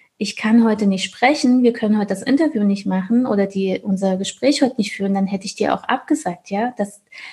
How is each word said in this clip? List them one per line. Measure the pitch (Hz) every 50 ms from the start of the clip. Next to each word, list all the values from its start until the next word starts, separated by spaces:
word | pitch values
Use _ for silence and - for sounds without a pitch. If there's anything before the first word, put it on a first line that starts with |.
| _ _ _
ich | - 214 202 -
kann | - - 220 226 233 226
heute | 226 214 208 220
nicht | 196 190 185 -
sprechen, | - - - 240 254 302 302 - 247 247 254 247
wir | 240 233
können | - 226 208 214
heute | 214 202 208
das | 196 190 -
Interview | - 269 285 330 311 311 214 208
nicht | 202 202 202 -
machen | 190 185 190 185 - 233 240 254
oder | 247 220 202 196
die, | 196 196 196 190 190 185 - -
unser | 208 190 185 196 190 185
Gespräch | 185 190 - - - - 269 294 -
heute | 277 240 -
nicht | - 202 - -
führen, | - 196 196 196
dann | 196 196
hätte | 190 202 190 -
ich | 196 -
dir | - 202 - -
auch | 190 -
abgesagt, | - - - - - 311 294 - 185 175 - _ -
ja. | 196 196 226 247 247
Das, | - 202 202 - - _ _ - - - -